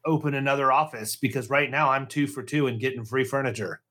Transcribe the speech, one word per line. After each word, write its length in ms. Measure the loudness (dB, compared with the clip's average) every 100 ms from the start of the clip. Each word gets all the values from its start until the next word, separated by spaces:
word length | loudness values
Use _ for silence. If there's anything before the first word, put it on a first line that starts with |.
| 2
open 280 | 2 2
another 380 | 0 0 2 4
office 440 | 4 2 -4 -8 -2
because 340 | -2 -2 0
right 180 | 0 2
now 220 | 2 2
I'm 160 | 2 -2
two 180 | -2 -2
for 160 | -4
two 240 | -4 0 0
and 140 | 0
getting 260 | -4 -4 -4
free 200 | -2 0
furniture. 560 | 0 -2 -2 -6 -8 _